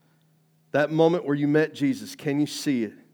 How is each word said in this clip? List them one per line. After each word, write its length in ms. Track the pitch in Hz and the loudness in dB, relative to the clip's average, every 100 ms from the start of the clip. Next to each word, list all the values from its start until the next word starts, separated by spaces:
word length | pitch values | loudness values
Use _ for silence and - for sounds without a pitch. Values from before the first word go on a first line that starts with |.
| _ _ _ _ _ _ _ | _ _ _ _ _ _ _
That 180 | 135 151 | -2 0
moment 360 | 160 165 175 143 | 4 4 2 -2
where 100 | 143 | -2
you 100 | 143 | 2
met 280 | 151 156 | 2 2
Jesus. 420 | 151 139 110 107 - | 0 -2 -2 -6 -8
Can 240 | 147 143 | -4 -2
you 60 | 147 | -2
see 380 | - 151 127 | -4 -2 -2
it? 100 | 107 - _ | -2 -8 _